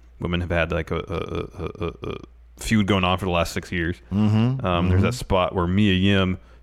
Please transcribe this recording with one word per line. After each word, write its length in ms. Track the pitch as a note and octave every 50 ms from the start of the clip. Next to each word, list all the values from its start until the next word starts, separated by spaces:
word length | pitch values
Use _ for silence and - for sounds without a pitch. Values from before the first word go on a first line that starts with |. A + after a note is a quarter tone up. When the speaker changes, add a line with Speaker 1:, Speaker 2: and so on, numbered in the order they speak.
| - - - -
Speaker 1:
women 200 | F2 F2 F2 F2
have 100 | E2+ D#2+
had, 200 | F2 E2+ E2 E2
like, 200 | E2+ E2 D#2+ -
a, 60 | E2 E2
a, 680 | - - F#2 D#2+ - - - E2+ - - - - E2
a, 240 | - - - F2 E2
a, 240 | - - - -
a 60 | - - - - - - - - - -
feud 280 | - - A2+ A2 G#2 F#2+
going 160 | G#2 F#2+ F2+
on 140 | F2+ F#2 F#2
for 80 | G2
the 60 | F#2
last 220 | F2 E2+ E2+ - -
six 180 | F#2+ E2+ -
years. 260 | - F2+ E2 E2 F2 - - -
Speaker 2:
Mm-hmm. 540 | F#2 G2+ G#2+ G#2 G#2 A2 A2+ B2 C3 C3+ -
Speaker 1:
Um, 240 | F#2 F2 F2 F2+ F#2
there's 100 | F#2 F#2+
Speaker 2:
Mm-hmm. 60 | G2 F2+
Speaker 1:
that 60 | A#2+
spot 400 | - - - G2+ F#2 F2+ - -
where 120 | G2 F2 F2
Mia 260 | F#2 G2 G#2+ G2+ F#2
Yim 440 | F#2 F#2 G2+ G2+ F#2+ F#2+ F#2 F2+ - - - - -